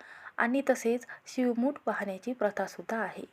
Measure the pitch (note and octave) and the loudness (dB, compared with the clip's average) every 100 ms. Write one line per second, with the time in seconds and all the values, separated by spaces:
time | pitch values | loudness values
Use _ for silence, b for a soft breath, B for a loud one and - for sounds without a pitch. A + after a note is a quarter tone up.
0 | B B B - A#3 C4 C4+ A#3+ A#3 A#3+ | B B B 0 2 2 4 2 4 0
1 | B3 B - - B3 A#3 B3+ D4 - G3+ | -2 B -8 0 2 4 2 0 -2 -2
2 | G3+ F#3+ A#3+ B3+ G#3 G3 F#3+ - F3 A3+ | -4 -6 -6 0 0 0 -4 -4 -4 -2
3 | G3 - F#3+ | -2 -6 -14